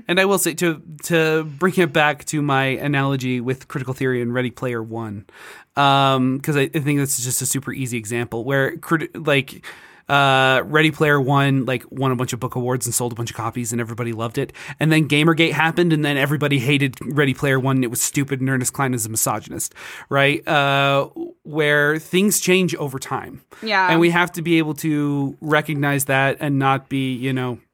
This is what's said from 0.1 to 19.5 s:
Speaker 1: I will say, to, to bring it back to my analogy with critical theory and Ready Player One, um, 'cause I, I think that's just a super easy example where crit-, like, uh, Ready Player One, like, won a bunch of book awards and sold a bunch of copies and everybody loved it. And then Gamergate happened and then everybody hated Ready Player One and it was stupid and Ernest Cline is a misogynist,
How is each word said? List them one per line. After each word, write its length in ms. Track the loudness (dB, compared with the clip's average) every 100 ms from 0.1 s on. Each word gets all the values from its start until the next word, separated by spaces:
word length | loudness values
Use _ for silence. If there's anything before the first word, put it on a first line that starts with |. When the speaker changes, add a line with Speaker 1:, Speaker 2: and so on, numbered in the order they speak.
| 6
Speaker 1:
I 40 |
will 140 | 6 4
say, 160 | 0
to, 280 | 0 0 -2 -8 -12
to 400 | 0 2 4 2
bring 300 | -2 0 2 4
it 160 | 2
back 320 | 4 2 2 -4
to 160 | -2
my 220 | 0 2
analogy 760 | 0 -2 -2 0 0 0 -2 -2
with 280 | -2 -6 -6
critical 260 | -8 -6
theory 260 | -2 -2 0
and 100 | -2
Ready 160 | -2 -4
Player 320 | -4 -6 -6
One, 440 | -6 -8 -8 -10 -14 -20 -20 -20 -8 0
um, 640 | 2 4 4 2 2 -2
'cause 160 | -2 0
I, 60 |
I 180 | 0 0
think 180 | 0 0
that's 240 | 0 -2
just 180 | -4 -4
a 40 | -2
super 260 | -4 -4
easy 260 | -6 -6 -6
example 460 | -6 -6 -4 -6
where 320 | -2 0 0 -4
crit-, 480 | -2 -2 -2 -6 0
like, 380 | 0 0 -8 -18 -20 -20 -16 -2
uh, 540 | 2 4 4 4 2 2
Ready 240 | 2 2
Player 280 | 2 2 2
One, 440 | 2 2 2 2
like, 200 | 0 -4 -6
won 200 | -4 -2
a 60 | 0
bunch 160 | -2
of 80 | -4
book 160 | -6 -4
awards 280 | -2 -2 -2
and 80 |
sold 180 | -4 -4
a 20 |
bunch 160 | -4 -8
of 60 | -6
copies 360 | -6 -6 -6
and 80 | -4
everybody 320 | -6 -6 -6
loved 240 | -4 -6 -4
it. 160 | -6 -8 -14 -2
And 100 | 2
then 160 | 2 4
Gamergate 440 | 4 4 4 2
happened 400 | 2 0 2 2
and 120 | 2
then 120 | 0 0
everybody 400 | 0 0 0 0
hated 380 | 2 2 0 -4
Ready 320 | -4 0 0
Player 260 | 0 0 0
One 180 | 2 0
and 80 |
it 40 | 0
was 140 | -2
stupid 380 | -4 -2 -2 -2
and 100 | -2
Ernest 220 | -2 -2
Cline 200 | -2 -2
is 120 | -2 -4
a 20 |
misogynist, 680 | -4 -2 -4 -6